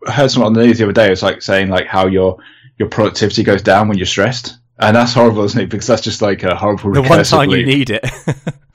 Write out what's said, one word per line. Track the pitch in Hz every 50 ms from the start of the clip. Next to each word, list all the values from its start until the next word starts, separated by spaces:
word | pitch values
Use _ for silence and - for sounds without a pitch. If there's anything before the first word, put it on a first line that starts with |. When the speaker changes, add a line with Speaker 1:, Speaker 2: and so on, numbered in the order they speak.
| -
Speaker 1:
I | 131
heard | 113 143 139 127
something | - 127 110
on | 110 110
the | 113 117
news | 120 107 113
the | 107
other | 101
day. | 98 113 110 98
It |
was, | 92 92
like, | 104 95 - -
saying, | - - 98 95 95 95
like, | 92 92 -
how | - - 95 92
your, | 95 95 95 95 92 92 - - - - _ - - _ -
your | 104 -
productivity | - 117 107 95 - - 107 101 - 117
goes | 98 107 101 95
down | 95 98 95 104 107 107
when | 104 92
you're | 92
stressed, | - - 98 98 123 127 - - - - - _ _ _ -
and | 104 107 110
that's | 117 120 117
horrible, | - 127 120 117 104 107 104
isn't | 98 107 113
it? | 95 87
Because | 107 98 - -
that's | 113 107
just, | - 110 104 -
like, | 110 101 98 - -
a | 92 87
horrible | - - - 101 - - 101
Speaker 2:
The | 101 139
one | 127 139 165 160
Speaker 1:
recursive | - -
Speaker 2:
time | 160 151 143 139
you | 135 131
Speaker 1:
loop. | 123
Speaker 2:
need | 139 135 143 131 113
it. | 104 113 - 123 - - -
<laughs> | 165 135 - - - - - _ _